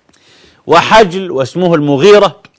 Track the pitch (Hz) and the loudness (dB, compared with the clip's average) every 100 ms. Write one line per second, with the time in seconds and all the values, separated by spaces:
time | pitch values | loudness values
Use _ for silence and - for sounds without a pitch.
0 | _ _ _ _ _ _ - 165 - 220 | _ _ _ _ _ _ -2 -2 2 0
1 | 202 185 185 131 131 170 180 165 147 139 | 0 -4 -8 -8 -6 -4 -2 -2 -2 0
2 | 185 208 196 - _ | 4 4 2 -4 _